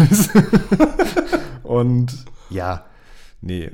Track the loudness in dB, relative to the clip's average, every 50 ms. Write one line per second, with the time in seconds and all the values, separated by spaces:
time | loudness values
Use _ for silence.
0 | 4 4 4 2 0 4 4 4 4 4 2 0 0 0 0 2 2 2 2 -2
1 | -4 -2 -2 -4 -4 -2 -4 -4 -6 -6 -14 -14 -8 -4 -2 0 0 2 0 0
2 | 0 -2 -6 -12 -16 -18 -20 -20 -18 -12 -10 -8 -6 -6 -8 -8 -10 -16 -20 -20
3 | -20 -20 -20 -20 -20 -20 -20 -16 -10 -10 -8 -8 -8 -8